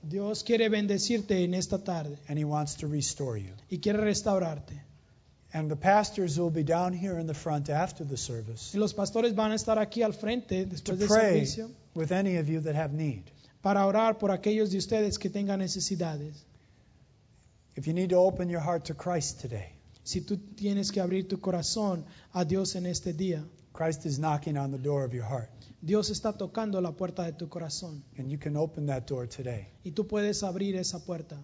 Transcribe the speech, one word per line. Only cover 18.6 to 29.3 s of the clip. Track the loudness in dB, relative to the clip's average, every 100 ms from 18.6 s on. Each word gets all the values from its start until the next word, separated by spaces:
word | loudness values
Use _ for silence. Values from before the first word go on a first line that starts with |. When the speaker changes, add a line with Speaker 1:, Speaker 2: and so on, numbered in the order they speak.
Speaker 2:
heart | 0 0 -2
to |
Christ | -6 -2 -2 -2 -6
today, | -8 -8 -10 -16 -20 -18
Speaker 1:
Si | -6 -6
tú | -2 -6 -6
tienes | -4 0 0 0
que | 0
abrir | 0 0 -2
tu | -2
corazón | 0 0 0 0 0 -2 -6 -16 -8
a | -2
Dios | 0 2 0 -2
en | -4
este | -4 -4
día, | -2 -2 -2 -6 -14 -20 -2
Speaker 2:
Christ | -2 0 -2
is | 0
knocking | 2 0 0 -2
on | -2
the | -2
door | 0 0
of | 0
your | -4
heart. | -4 -4 -6 -12 -20 -12
Speaker 1:
Dios | 0 2 2
está | -2 -2
tocando | -2 -4 -2 -2 0
la | -2
puerta | -2 -6 -4
de | -6
tu | -6 -8
corazón. | -8 -8 -8 -8 -12 -14 -10
Speaker 2:
And | -6
you | -4
can | -2 0
open | 0 0 -2
that | -2 -2
door | -6
today. | -6